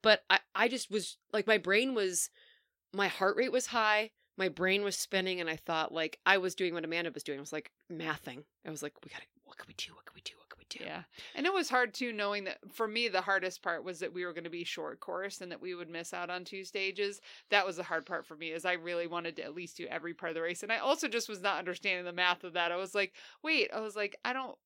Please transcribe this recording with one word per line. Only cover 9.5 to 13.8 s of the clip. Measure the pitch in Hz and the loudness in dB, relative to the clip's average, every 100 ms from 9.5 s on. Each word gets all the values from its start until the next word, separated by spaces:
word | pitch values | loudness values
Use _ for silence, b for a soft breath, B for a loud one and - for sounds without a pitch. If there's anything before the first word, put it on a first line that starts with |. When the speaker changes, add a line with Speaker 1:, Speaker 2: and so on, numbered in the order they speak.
| - | -20
Speaker 1:
can | - | -16
we | |
do? | - - | -10 -10
What | - - | -12 -20
can | |
we | - | -14
do? | - - | -16 -16
What | _ | _
can | - | -20
we | - | -14
do?" | - | -10
Speaker 2:
Yeah. | - 156 - B B | -8 -10 -12 B B
And | - 320 | -2 2
it | |
was | 381 311 | 2 2
hard, | 254 240 | 2 2
too, | - 247 | 0 -4
knowing | 214 202 202 | -2 -2 -2
that, | 190 - 196 | -4 -10 -14
for | - 220 | -4 -2
me, | 220 233 | 0 2
the | 185 | 2
hardest | 190 190 180 - | 2 2 2 -2
part | 180 165 | -4 -2